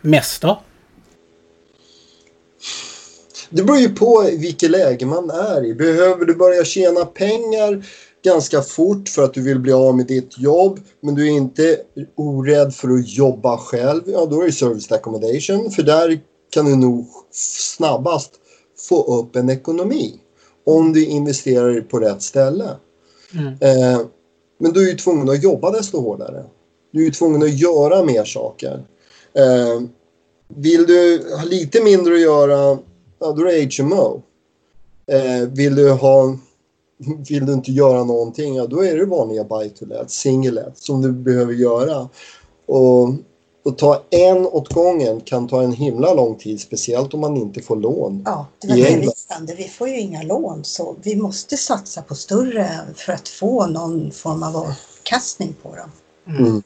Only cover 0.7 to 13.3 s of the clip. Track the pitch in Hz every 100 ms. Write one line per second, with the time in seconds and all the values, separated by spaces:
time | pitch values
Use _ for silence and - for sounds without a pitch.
0.7 | _ _ _ _ _ _ _ _ 85 _
1.7 | _ _ _ _ _ _ _ _ _ -
2.7 | - - - - _ _ - - 160 202
3.7 | 285 240 - 226 226 202 165 170 147 165
4.7 | 185 156 123 131 165 175 160 214 160 117
5.7 | 113 160 160 185 180 170 170 180 180 165
6.7 | 196 180 175 170 - 196 220 226 220 208
7.7 | 196 196 - - _ 185 170 139 147 135
8.7 | - 175 202 196 - 135 135 131 131 127
9.7 | 131 131 127 123 131 127 - 139 165 196
10.7 | 196 - _ 147 143 151 147 135 143 160
11.7 | 156 - - 139 - 151 139 135 147 143
12.7 | - 127 127 113 104 139